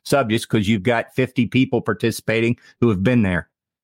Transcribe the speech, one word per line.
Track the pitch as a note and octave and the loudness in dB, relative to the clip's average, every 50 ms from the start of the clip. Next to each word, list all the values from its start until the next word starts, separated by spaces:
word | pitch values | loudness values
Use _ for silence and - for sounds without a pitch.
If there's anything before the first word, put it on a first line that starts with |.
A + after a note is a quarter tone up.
| - | -4
subjects, | - D3+ C#3 B2 G#2 A2 G#2+ - | 0 0 0 2 0 -2 -4 -2
'cause | - B2 A2 F#2+ | -2 -2 0 0
you've | G#2+ A2+ G2 | 0 0 0
got | F2+ A#2+ A#2 A#2 - - - | 0 0 0 0 -2 -4 -2
fifty | C3+ B2+ - - C3 A2+ | -2 -2 -2 0 -2 -2
people | - - B2+ C3 - B2 A2+ | 0 2 0 0 0 0 -2
participating | - A#2 G2 - A#2+ A2 - - - A2+ A2 A2+ A2+ A#2+ A#2 - _ - _ - | -2 -4 -4 -2 -2 -4 -4 -4 -4 -4 -2 0 0 -2 -2 -4 _ -14 _ 0
who | B2 A#2 | 0 0
have | G2+ F2+ | 2 2
been | G2 B2 B2 A#2+ | 0 2 2 2
there. | G2+ F#2 F2+ E2 - _ _ _ _ _ _ _ | 2 2 0 -2 -4 _ _ _ _ _ _ _